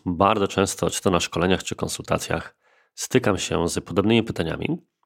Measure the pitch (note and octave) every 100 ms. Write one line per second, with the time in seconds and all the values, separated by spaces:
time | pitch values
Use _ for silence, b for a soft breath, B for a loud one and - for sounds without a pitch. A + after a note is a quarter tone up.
0 | F#2 E2+ G2 G#2+ G2 - G2 - F2 -
1 | G2+ E2+ - E2 F2+ F2+ - - F2 -
2 | - - - E2+ - _ _ _ _ -
3 | - C3 A2+ F2+ - E2 E2+ - - F2
4 | G2+ A#2 A2 - E2 D2 - F3 _ _